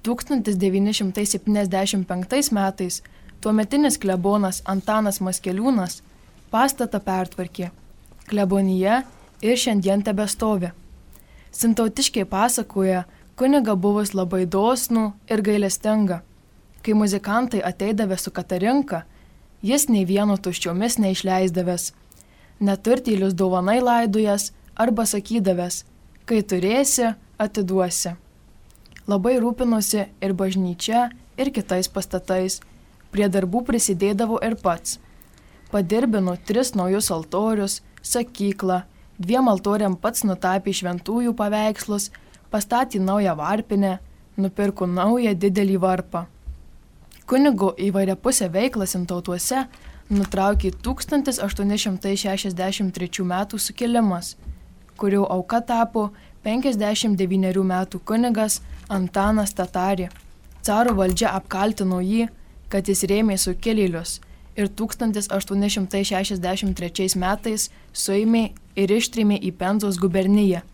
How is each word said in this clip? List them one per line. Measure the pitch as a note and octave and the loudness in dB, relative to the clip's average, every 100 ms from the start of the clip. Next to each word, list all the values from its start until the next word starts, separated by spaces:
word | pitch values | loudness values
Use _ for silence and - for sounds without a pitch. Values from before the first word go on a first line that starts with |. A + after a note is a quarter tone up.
Tūkstantis | A3 A#3+ - C#4 G#3 F#3+ | -2 -4 -2 -2 0 0
devyni | F#3+ F#3+ G3+ | 2 2 2
šimtai | G#3+ G3 F#3 G#3 | 0 -2 -2 -2
septyniasdešimt | G3 - G#3 G3 F#3+ G3 G3+ F3+ | -2 0 0 2 0 0 -2 -2
penktais | F3+ F#3 C4 C#4+ | -6 -2 0 0
metais | G#3 G3 F#3+ F3+ - - - - - | 0 0 -2 -6 -6 -12 -20 -20 -8
tuometinis | G#3+ G#3+ G#3+ C#4+ D4 D4 | 0 0 2 2 2 2
klebonas | G3 F#3 F#3 G#3 G3 F3+ | 0 0 2 2 0 -2
Antanas | - G3 - G#3+ G#3+ G3 | -4 -4 0 0 0 -2
Maskeliūnas | F#3 F#3 G3 F#3 B3 B3 F3+ - - - - - - | -4 -4 -4 -2 0 0 0 -8 -16 -20 -20 -20 -4
pastatą | A3 C4+ C4+ A#3+ G3+ | 2 2 2 -2 -2
pertvarkė. | G3+ F#3 F#3 - F3+ - F3+ - - - - - - | -2 -2 -4 -6 -10 -8 -10 -10 -20 -20 -20 -20 -4
Klebonija | G#3 G3 G3 G3 F#3 F#3+ A#3+ C4 - - - | 0 2 2 2 2 2 2 0 -16 -20 -4
ir | A3 B3 | 0 2
šiandien | G#3+ G3+ F#3+ G3+ | 2 2 2 2
tebestovi. | G#3 G3+ G#3 - A3+ G3+ F3 - - - - - - - - | 0 -2 -2 -2 0 0 -4 -8 -20 -20 -20 -20 -20 -20 -18
Sintautiškiai | - A#3 A3+ A3+ A3 C#4 A#3+ F#3+ | -2 2 2 2 0 -2 -2 -2
pasakoja | G3 A#3 B3 A#3 G3+ F#3+ F#3 F3+ - - - | 2 2 2 -2 0 2 2 -2 -16 -20 0
kunigą | B3+ C#4+ A3 | 4 4 4
buvus | G3 G3 G#3 G#3 | 2 4 2 0
labai | G3 F3+ F#3 F3+ | -2 -2 0 0
dosnų | F#3+ A3 B3 - A3+ A3 G3+ - | 2 2 2 0 0 0 -4 -4
ir | A3 | 0
gailestingą. | G#3 G#3 G3 G3 G#3+ G#3+ G3+ E3+ - - _ - - - | 2 2 0 -2 0 2 2 -2 -8 -20 _ -20 -20 -10
Kai | - | 0
muzikantai | G#3+ G#3 G3 G3+ A3 B3 A3 F3+ | 2 2 0 0 -2 0 -2 -4
ateidavę | - G3+ G#3+ G#3 F#3 | -4 -2 0 -2 -2
su | - | -6
Katarinka, | - - F#3 G#3 C#4 C#4 E3 - - - - - - | -8 -4 -2 2 0 0 -6 -8 -20 -20 -20 -20 -8
jis | G3+ C#4 C#4+ | 0 0 4
nei | A3 F3+ | 2 4
vieno | G3 G#3 F#3+ | 2 2 0
tuščiomis | F#3+ F3 F3 F3 A3+ - | -2 -4 -4 -2 -2 0
neišleisdavęs. | G3+ F#3 F#3+ F#3 F#3 F3 F3+ F3 - - - - - - - - | 0 0 0 2 2 0 -2 -2 -6 -12 -20 -20 -20 -20 -20 -2
Neturtėlius | G3+ G3 A3 B3+ B3+ G#3 F#3+ | 0 0 2 0 2 0 2
dovanai | F3+ F#3+ F#3 F#3 A#3 | 2 2 2 2 2
laidojęs | B3 A#3+ A#3 G#3 G#3+ G3+ - - - - | 4 2 2 2 2 0 -4 -10 -20 -2
arba | A#3 A3 | 0 2
sakydavęs: | A3 G#3 G3+ A#3 G3 F3+ F3 - - - - - - | 0 -2 -2 0 2 0 -2 -6 -12 -20 -20 -20 -2
„Kai | A3+ | 0
turėsi, | G3+ F#3 F#3 A#3+ C4+ - A#3 A3 - - | 0 0 2 2 2 2 0 -2 -14 -6
atiduosi.“ | G#3+ G#3+ F#3 F#3+ F3+ - F3 E3+ - - - - - - - - - | -4 -2 -2 0 0 -2 -6 -8 -18 -20 -20 -20 -20 -20 -20 -16 -2
Labai | G3+ G#3 B3+ | 0 2 2
rūpinosi | A#3 A#3+ B3 A3+ G3+ G#3+ G3+ - | 2 0 2 2 2 0 -2 -4
ir | G3 | -4
bažnyčia, | F#3 F#3+ F#3+ F3+ F3 - A3+ A#3+ A#3+ - - | -2 0 0 -2 -4 0 2 0 -4 -20 -4
ir | C#4 | -2
kitais | C4+ - F3+ F#3 | -2 -2 -2 -2
pastatais. | - F#3 F#3 - F#3 F#3 - - - - - - | -6 -6 -6 -2 -2 0 -4 -12 -20 -20 -20 -8
Prie | G3 G#3 | 0 2
darbų | F#3+ F#3 G#3+ B3 | 2 0 -2 0
prisidėdavo | A#3+ - F3+ G3 G3+ A3+ A3+ | 0 2 2 2 2 0 0
ir | A3+ A3+ | -2 0
pats. | F#3+ E3+ - - - - - - - - - | 0 -2 -6 -10 -14 -20 -20 -20 -20 -20 -4
Padirbino | G#3 F3 G#3+ B3+ G#3+ F#3 F3 - | -2 2 0 2 0 0 -4 -2
tris | G#3+ B3 | 0 0
naujus | G3+ F3+ G3 G#3 | 0 0 0 0
altorius, | E3 D#3 F3+ G#3+ G#3+ G3 - - - | -4 -4 -2 0 0 -2 -6 -12 -16
sakyklą, | - A#3+ A#3+ - G3+ G3 F#3 F3+ F3+ - - - | -4 -2 -4 -4 -2 -2 0 -2 -4 -20 -20 -10
dviem | F3 G#3 A#3 | 0 2 4
altoriam | G3 G3+ G#3 G#3 F3+ | 2 0 0 0 0
pats | G#3+ A#3 | -2 -2
nutapė | G#3+ F3+ F3+ F#3+ G3 | -2 -2 0 0 -2
šventųjų | F#3+ F3+ F3 F3 A3+ A#3+ | -4 -4 -6 -4 -2 -2
paveikslus, | A#3+ G#3 G#3+ G#3+ G#3+ - G#3 - - - - - | -2 -2 0 -2 -2 -4 -4 -4 -10 -20 -20 -6
pastatė | G#3+ - A#3+ C4 G#3 | -4 0 0 0 0
naują | F#3 G3+ G3 D#3 | 0 2 0 -2
varpinę, | D3+ G#3+ A3 G3 G3 F#3 - - - - | -2 -2 0 0 0 -2 -10 -20 -14 -4
nupirko | F#3+ F#3+ G3+ G3 F3+ | -4 0 -2 0 -2
naują | F3+ F#3+ A#3+ A#3 | 0 2 2 2
didelį | F#3 G3+ F#3+ G3+ F#3+ | 2 2 2 2 2
varpą. | F#3 F#3 - E3+ F3 - - - - - - - - - - | 2 0 -4 -8 -10 -14 -14 -14 -18 -20 -20 -20 -20 -20 0
Kunigo | B3+ C#4+ G#3+ G3 | 4 6 6 2
įvairiapusę | - G3 G3 G3 F#3+ A#3+ C4 F#3+ | 0 0 2 0 0 0 0 0
veiklą | F3 B3+ A#3 F#3+ | 0 0 0 -2
Sintautuose | F#3 F3 F3 F3 F3 - C4 B3+ - - - - | -4 -4 -4 -4 -4 -2 -2 -4 -10 -20 -20 -2
nutraukė | G3+ F#3+ G3 G3 G#3 G3 | 0 0 2 2 2 0
tūkstantis | F3+ A#3 C4 - D4 C#4 A#3+ | -4 -6 -6 -2 0 0 -2
aštuoni | G3+ - G3+ G#3 | -4 -2 -2 0
šimtai | G#3+ F#3 G3 | -2 -4 -4
šešiasdešimt | G3 G3+ G3 G3+ F3 F#3 G3 G3 | -2 -2 -4 -4 -4 -4 -2 -4
trečių | F3 F3 - F3+ | -4 -8 -4 -4
metų | F3+ G3+ G#3+ | -2 -4 -6
sukilimas, | - - A#3+ A#3 A3 F3 F3 - - - - - - | -8 -4 0 2 2 0 -6 -12 -14 -14 -16 -20 -20
kurio | - G3+ G3+ G3+ | -4 0 2 2
auka | F#3 F3+ A#3 | 0 0 -2
tapo | A#3 A#3 A#3 A3+ G#3 G#3 - - | 0 0 0 0 -4 -6 -20 -10
penkiasdešimt | G#3+ A#3 C4+ A3 G#3 G#3+ A3+ G3 | -4 0 0 0 0 0 0 2
devynerių | F#3+ F#3+ F#3+ F#3 F#3+ | 2 2 2 2 0
metų | F#3 F#3+ F3+ - | 0 -2 -8 -2
kunigas | A3 B3 A3 G#3+ - - - - | 0 2 0 0 -2 -6 -16 -6
Antanas | G3 F3+ - G3+ A3 G3 - | -4 -2 0 2 2 0 -2
Tatarė. | F3+ F#3 F#3 G3 F3+ - - - - - | -4 -2 0 -2 -4 -10 -20 -20 -20 -8
Caro | - G#3+ A#3+ | -2 2 2
valdžia | G3+ F#3 F3+ A3+ | 4 2 2 0
apkaltino | F#3+ - F#3+ G#3 G#3+ F#3+ F3+ | -2 -4 -2 -2 0 -2 0
jį, | F#3 A3+ A3+ - - - - | 0 0 0 -4 -20 -20 -4
kad | G3 F#3+ | -2 0
jis | G3 F#3 | 0 2
rėmė | G3+ A3 F#3+ | 2 2 2
sukilėlius, | - F3+ A3+ A3 F#3+ E3 E3 - - - - | -2 -2 0 2 2 0 -8 -10 -14 -20 -14
ir | - G3+ | -4 -4
tūkstantis | - A3 - A3+ G#3 G3+ | -2 -6 -2 -2 -2 -2
aštuoni | G3 G3 G3 G3+ | -4 -2 0 0
šimtai | G3 F#3+ G3 G3 | 0 -2 -2 0
šešiasdešimt | F#3+ G3 G3 F3+ G3 G3 F3+ | 0 -2 -2 -2 -2 -2 -2
trečiais | F3 - F#3+ F#3+ | -6 -2 -2 0
metais | F3+ G#3 A#3 G#3+ - - - | 0 -2 -2 -4 -6 -10 -16
suėmė | - - G3 A3 A3+ A3+ - - - | -8 0 2 4 2 2 -6 -12 -2
ir | G3 | 2
ištrėmė | G#3+ A3+ A#3 G#3 G3+ | 2 0 0 2 2
į | F#3 E3+ | -2 -4
Penzos | F#3 G#3 G3+ F3+ | -2 0 0 0
guberniją. | F#3+ F#3 F#3+ G3+ G3+ F3 - | 0 2 4 4 4 2 -4